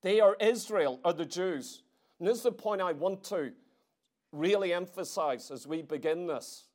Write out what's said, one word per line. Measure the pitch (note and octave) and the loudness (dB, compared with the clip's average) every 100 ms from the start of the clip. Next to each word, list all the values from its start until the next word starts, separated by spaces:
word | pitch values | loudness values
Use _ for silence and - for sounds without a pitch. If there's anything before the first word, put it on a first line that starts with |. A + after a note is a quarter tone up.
They | F#3 G#3+ | 4 8
are | G#3 G3+ | 8 6
Israel, | G#3+ A#3 - G#3 C#3+ B2+ | 2 2 0 0 2 2
are | F3 | 0
the | E3 | 0
Jews. | D#3+ E3+ F#3 D#3 B2 - _ _ _ _ | -2 -2 -2 -2 -6 -16 _ _ _ _
And | F3 | -2
this | A#3 | 2
is | |
the | A#3+ | 0
point | - G#3+ G3+ | -2 -4 -2
I | F#3 | -2
want | D3+ F3 F#3+ | 0 -2 -4
to | - F#3+ C#3 - _ _ _ _ _ _ _ | -6 -4 -4 -8 _ _ _ _ _ _ _
really | D3 E3 G3+ F#3+ | -4 2 2 2
emphasize | F3 F3+ F#3+ E3+ - D#3 B2+ - | -2 -4 -8 -8 -2 -2 -2 -6
as | C3+ | -14
we | C3+ D#3+ | -8 -8
begin | D3+ D3+ D#3 D#3+ F3 | -6 -4 -2 -2 -2
this. | C#3 - - - | -6 -8 -18 -20